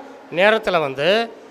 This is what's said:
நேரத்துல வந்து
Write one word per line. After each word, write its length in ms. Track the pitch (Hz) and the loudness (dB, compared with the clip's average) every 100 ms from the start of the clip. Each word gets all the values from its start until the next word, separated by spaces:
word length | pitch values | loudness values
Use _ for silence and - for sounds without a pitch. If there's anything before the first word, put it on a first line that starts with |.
| - - - 156 | -8 -20 -8 0
நேரத்துல 440 | 202 220 220 175 | 2 2 0 0
வந்து 520 | 147 131 151 214 226 - - | -2 -2 0 0 -2 -10 -20